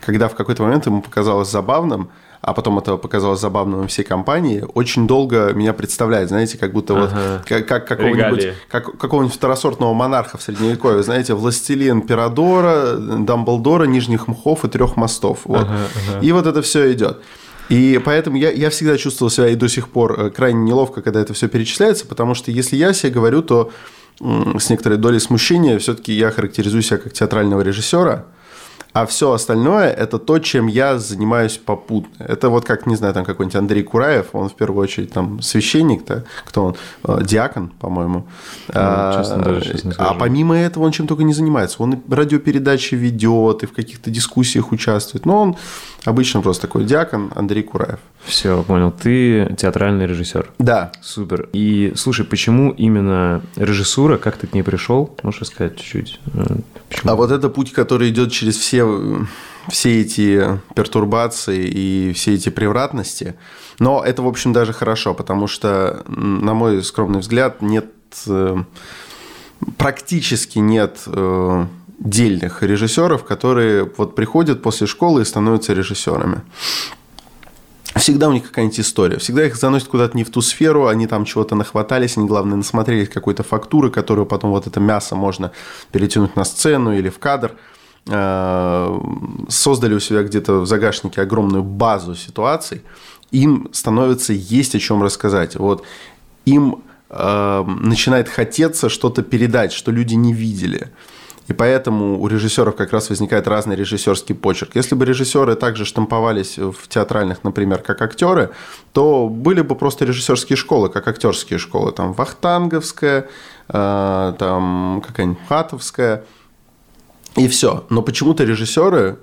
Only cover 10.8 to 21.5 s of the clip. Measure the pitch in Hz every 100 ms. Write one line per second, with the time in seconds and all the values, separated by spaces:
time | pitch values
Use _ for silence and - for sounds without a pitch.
10.8 | 131 104 101 123 123 107 113 117 - 139
11.8 | 135 117 113 117 117 120 175 185 175 156
12.8 | 127 110 107 110 107 120 117 120 120 170
13.8 | 151 131 117 113 - 113 - 151 117 120
14.8 | 123 - 113 - 98 - - 117 104 104
15.8 | 101 110 98 101 143 175 160 151 151 156
16.8 | 139 120 101 - - - - - - 120
17.8 | 131 127 131 151 160 135 156 131 151 151
18.8 | 156 139 143 131 120 - 120 117 120 -
19.8 | 117 123 113 110 104 - 131 117 110 123
20.8 | 131 131 113 107 104 107 117